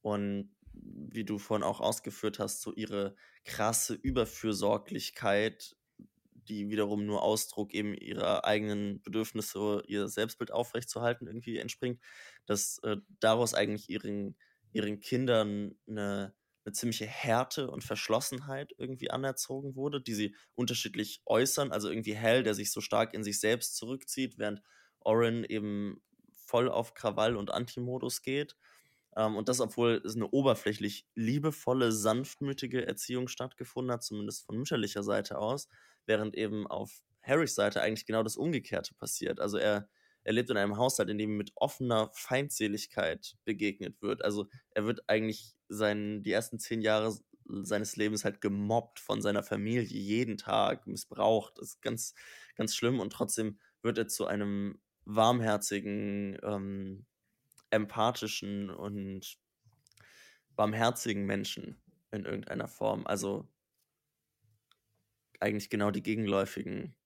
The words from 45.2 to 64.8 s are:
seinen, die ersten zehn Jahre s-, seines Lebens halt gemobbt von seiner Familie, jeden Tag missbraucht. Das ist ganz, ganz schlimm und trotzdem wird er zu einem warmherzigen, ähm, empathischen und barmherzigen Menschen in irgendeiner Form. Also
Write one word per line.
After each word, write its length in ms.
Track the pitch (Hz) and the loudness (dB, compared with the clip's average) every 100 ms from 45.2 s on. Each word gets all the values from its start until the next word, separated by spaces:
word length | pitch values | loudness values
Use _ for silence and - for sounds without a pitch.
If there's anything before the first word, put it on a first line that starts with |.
| 110 107 - _ _ | 2 -4 -10 _ _
seinen, 540 | 104 107 104 104 104 | 0 2 2 -2 -4
die 100 | 104 | 0
ersten 260 | 127 - 110 | 0 0 -8
zehn 240 | - 113 | -4 0
Jahre 260 | 110 107 110 | 4 4 2
s-, 160 | 104 _ _ - | -2 _ _ -10
seines 500 | 101 - 104 107 - | -8 0 0 0 0
Lebens 280 | 107 107 | 0 2
halt 160 | 110 - | -2 0
gemobbt 600 | 104 101 104 117 - - | 0 0 2 0 0 -16
von 220 | - 107 | -4 0
seiner 200 | 104 104 | 2 0
Familie, 400 | - 104 104 123 | 0 -2 0 0
jeden 540 | 107 104 98 110 120 104 | 0 -4 0 0 0 -4
Tag 500 | - 107 104 - 101 | 0 2 2 0 -6
missbraucht. 720 | - - - 104 113 - - | -10 -10 2 4 4 0 -14
Das 100 | - | -14
ist 140 | - | -8
ganz, 320 | 113 117 - - - - - - | -6 -4 -8 -12 -20 -20 -16 -4
ganz 180 | 110 | -2
schlimm 260 | - 117 127 | 2 2 2
und 120 | 101 | 0
trotzdem 460 | - 104 - 110 107 _ _ | -2 -2 0 -2 -4 _ _
wird 140 | 113 101 | -2 0
er 100 | 107 | -2
zu 180 | - - | -2 0
einem 540 | 104 101 101 101 - _ _ | 0 0 -2 -2 -6 _ _
warmherzigen, 1300 | - 107 113 123 110 104 - 101 101 104 101 101 101 - | -2 6 6 6 4 2 2 -2 -2 -4 -2 -2 -4 -4
ähm, 640 | 110 101 98 98 95 95 - _ _ _ _ _ _ | -4 -2 -4 -6 -6 -10 -16 _ _ _ _ _ _
empathischen 1000 | 110 107 113 110 123 110 - 101 101 101 | 0 0 2 2 2 -6 -6 -4 -4 -6
und 680 | - 101 101 98 95 - - _ _ _ _ _ _ - - - _ _ - | -6 -6 -6 -6 -8 -10 -18 _ _ _ _ _ _ -20 -20 -20 _ _ 2
barmherzigen 720 | 107 107 113 117 117 101 98 | 2 4 2 2 -2 -2 0
Menschen 500 | 98 101 - - - _ _ _ | -2 -2 -6 -10 -14 _ _ _
in 120 | 107 | -8
irgendeiner 440 | - 101 - - - | -4 -6 -6 -6 -6
Form. 380 | - 107 107 - | 0 0 0 0
Also 420 | 101 98 98 - _ _ _ _ _ _ _ _ _ _ _ _ _ | -2 0 -4 -6 _ _ _ _ _ _ _ _ _ _ _ _ _